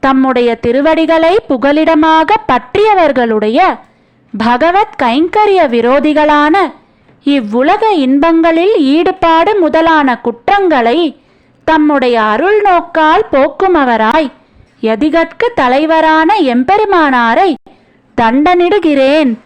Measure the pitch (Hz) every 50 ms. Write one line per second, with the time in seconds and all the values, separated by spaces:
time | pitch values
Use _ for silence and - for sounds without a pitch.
0 | - 269 269 269 262 262 254 254 240 240 233 226 - 233 233 262 285 320 320 311
1 | 320 311 330 330 320 330 359 440 453 - 277 247 214 277 285 302 311 311 330 302
2 | 311 320 320 320 320 302 403 440 - - 262 247 240 - - 415 415 440 415 381
3 | 339 302 277 254 247 233 220 214 208 214 226 285 370 359 262 - - _ _ _
4 | _ _ _ _ _ _ - 202 220 233 240 247 294 330 349 392 440 427 - -
5 | 285 240 226 277 320 359 - 415 427 415 392 370 330 277 233 240 226 240 254 285
6 | - 302 302 302 302 302 302 294 294 302 320 403 370 285 - - _ _ _ _
7 | _ _ _ _ _ 277 285 277 233 208 202 240 262 302 381 415 440 440 415 339
8 | 269 254 262 285 277 330 330 330 320 339 330 320 339 392 440 415 294 262 277 320
9 | 339 370 370 - - 330 320 320 339 381 427 415 349 302 240 320 330 330 320 311
10 | 294 269 240 226 - 240 233 - _ - 392 403 392 359 311 262 233 226 240 320
11 | 349 302 - _ _ _ _ _ _ _ _ _ _ - 311 320 302 302 302 277
12 | 262 247 233 226 214 214 208 226 302 381 415 427 403 415 370 339 330 349 - 320
13 | 311 311 320 370 440 - - 277 269 311 294 - 392 381 359 330 277 254 233 220
14 | 220 214 240 311 320 254 - _ _ _ _ _ - _ _ _ - 220 220 214
15 | 294 311 269 330 330 330 - _ - 480 480 - 277 247 247 269 311 311 320 320
16 | 320 320 311 311 320 320 - 427 339 262 240 247 254 - 381 415 427 403 392 349
17 | 320 285 269 247 233 226 226 285 381 392 294 - _ - - _ _ _ _ _
18 | _ _ _ - 226 226 233 269 302 349 359 349 349 349 403 415 339 330 294 277
19 | 262 269 285 311 311 254 226 220 _